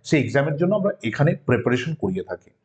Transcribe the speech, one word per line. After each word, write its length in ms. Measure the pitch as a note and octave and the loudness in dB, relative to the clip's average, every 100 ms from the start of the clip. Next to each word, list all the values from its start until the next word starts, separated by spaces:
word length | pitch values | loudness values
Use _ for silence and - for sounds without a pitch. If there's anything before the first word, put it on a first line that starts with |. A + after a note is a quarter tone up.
সেই 200 | - D#3+ | 2 0
এক্সামের 320 | A2 B2+ D3 D3 | 2 0 0 0
জন্য 180 | F3 | 0
আমরা 160 | G#3 G3 - | 2 0 -2
এখানে 300 | A#2 - D3 | -6 2 0
প্রিপারেশন 600 | F#3 - A#2+ B2 B2 D#3+ | 2 0 0 2 -2 -2
করিয়ে 280 | D3+ G2 F#2+ | -4 -4 -4
থাকি। 280 | - F2+ _ _ | -8 -12 _ _